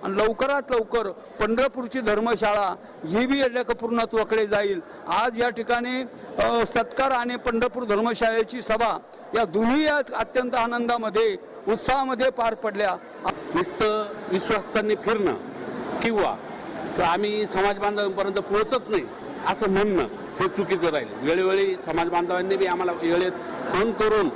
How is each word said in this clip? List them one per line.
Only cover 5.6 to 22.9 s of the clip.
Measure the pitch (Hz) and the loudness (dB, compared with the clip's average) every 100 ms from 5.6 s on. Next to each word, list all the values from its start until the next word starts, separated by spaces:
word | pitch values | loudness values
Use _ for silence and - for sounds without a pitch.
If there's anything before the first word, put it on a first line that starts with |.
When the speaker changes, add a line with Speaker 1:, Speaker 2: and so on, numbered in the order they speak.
| 226 240 240 254 254 - - - | 0 0 0 -4 -6 -10 -10 0
Speaker 1:
अ, | 226 233 220 | 2 2 2
सत्कार | 233 233 - 269 | 0 0 0 2
आणि | 254 240 247 | 2 0 -2
पंढरपूर | 247 226 247 240 | -2 2 0 -2
धर्मशाळेची | 240 202 226 220 233 226 220 247 | 0 2 2 2 2 2 0 -4
सभा | 214 220 233 160 - - - 214 | -2 2 2 0 -6 -20 -4 0
या | 214 | 2
दोन्ही | 175 226 277 302 | 2 4 4 4
या | 294 269 233 | 2 -2 -4
अत्यंत | 220 254 247 247 | -2 0 0 0
आनंदामध्ये | 233 240 233 240 220 202 226 190 - - - | 0 0 0 0 2 2 2 0 -10 -10 -2
उत्साहामध्ये | 220 - 269 269 247 262 | 0 2 2 2 2 0
पार | 254 226 | 2 0
पडल्या. | 220 220 202 208 180 - - - 190 - 339 | 0 -4 0 0 -2 -8 -6 -6 -6 -4 -2
Speaker 2:
नुसतं | 370 - 214 214 208 202 - | -2 0 0 0 -4 -8 -4
विश्वासाने | 185 - 214 190 226 208 208 | -4 0 -2 0 -2 0 0
फिरणं | - 220 185 107 - - - - - - | 0 2 0 0 -6 -10 -10 -8 -6 -2
किंवा | 233 214 156 101 - - - - - - 175 | 0 2 0 -2 -8 -12 -10 -10 -6 0 2
आम्ही | 175 208 214 208 | 2 0 0 -2
समाज | 190 202 202 | 0 0 2
बांधवांपर्यंत | 208 208 202 190 196 | 0 0 -2 0 0
पोहोचत | 196 196 202 214 254 - | -2 0 0 2 0 0
नाही | 202 127 - - - - | -2 -2 -10 -12 -6 -4
असं | 190 214 | 0 2
म्हणणं | 190 208 185 117 - - - | 4 4 2 0 -4 -12 -4
हे | 190 | -2
चुकीचं | 196 180 180 170 | -2 0 2 2
राहील. | 151 110 104 | 0 -2 -4
वेळोवेळी | 135 175 190 196 196 180 - | 0 2 4 2 2 -2 -2
समाज | 165 170 | 0 2
बांधवांनी | 170 175 180 185 190 | 2 2 0 0 2
बी | 190 | 2
आम्हाला | 175 180 | 2 0